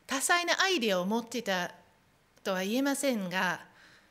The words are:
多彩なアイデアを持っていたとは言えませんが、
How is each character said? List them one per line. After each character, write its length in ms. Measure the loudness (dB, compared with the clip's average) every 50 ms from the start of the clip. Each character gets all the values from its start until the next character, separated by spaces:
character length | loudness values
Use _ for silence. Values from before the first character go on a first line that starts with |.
| _
多 140 | -6 -4 -2
彩 240 | 2 2 2 2 2
な 160 | 2 2 2
ア 80 | 2 2
イ 100 | 2 2
デ 140 | 2 2
ア 80 | 2 2
を 60 | 0
持 140 | 0 -2 -2
っ 40 | -4
て 140 | -4 -6 -4
い 40 |
た 300 | -2 -2 -2 -2 -2 -6 -8 -14 -20 _ _ _ _ _ _ _ _ _ _ -8 -6
と 80 | -4
は 100 | -2 -2
言 140 | -2 0 0
え 60 | 0
ま 120 | 0 0 0
せ 200 | 0 0 0 0
ん 140 | 0 -2 -2
が、 320 | -2 0 0 0 -2 -4 -8 -16 -20 -20 -20 -20 -20 -20 -20 _